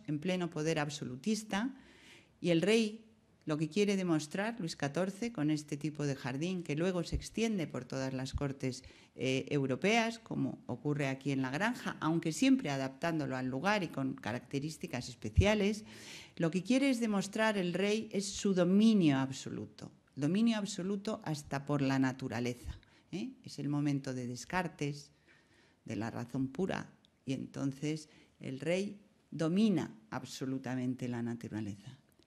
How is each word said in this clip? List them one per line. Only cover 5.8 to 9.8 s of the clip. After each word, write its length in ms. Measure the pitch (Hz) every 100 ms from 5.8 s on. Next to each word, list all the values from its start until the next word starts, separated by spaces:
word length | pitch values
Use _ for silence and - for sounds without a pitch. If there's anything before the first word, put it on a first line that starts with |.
| 156 147
de 100 | 147
jardín, 480 | 135 127 135 175 185
que 140 | 165 147
luego 260 | 180 180
se 120 | 165 -
extiende 500 | - - 226 202 147
por 180 | 127
todas 280 | 127 135 131
las 220 | 131 131
cortes, 500 | - 143 135 131 123 - - - -
eh, 300 | 131 131 135
europeas, 720 | 143 135 127